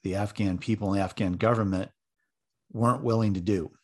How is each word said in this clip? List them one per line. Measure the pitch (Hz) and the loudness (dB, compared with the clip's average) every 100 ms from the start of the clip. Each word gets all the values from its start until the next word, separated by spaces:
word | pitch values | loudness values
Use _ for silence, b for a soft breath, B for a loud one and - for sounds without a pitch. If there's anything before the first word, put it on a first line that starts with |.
the | 98 95 | -4 -4
Afghan | 104 - 101 87 | -4 -2 -2 -2
people | - 107 104 | -2 -2 0
and | 98 | 0
the | |
Afghan | 90 - 95 | -2 -2 -2
government | 90 110 117 104 92 - _ _ _ _ _ _ _ _ | 2 2 2 0 -2 -4 _ _ _ _ _ _ _ _
weren't | - 117 123 | 0 0 2
willing | 123 113 110 | 2 2 2
to | 95 | 0
do. | 90 101 78 _ | 0 0 -2 _